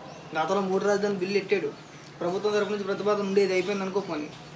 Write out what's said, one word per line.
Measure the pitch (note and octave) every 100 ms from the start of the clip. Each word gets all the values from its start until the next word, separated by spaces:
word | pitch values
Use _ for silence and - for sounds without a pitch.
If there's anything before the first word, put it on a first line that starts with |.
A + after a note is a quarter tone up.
| - - - D#3+
గతంలో | D#3+ G3
మూడు | F#3+ F#3+
రాజధాని | G3 G3+ G3+
బిల్లు | G3 F#3 G3+
పెట్టాడు, | - G3 D3 - - - - -
ప్రభుత్వం | F3 F#3+ G#3
తరపు | G#3 G3
నుంచి | G#3
ప్రతిపాదన | F#3+ F#3+ G3+ G#3
ఉండేది, | G3 G3 G3
అయిపోయింది | F#3 F3+ G3+
అనుకో. | F#3+ G3
పోనీ | F3 D#3 D3+ - -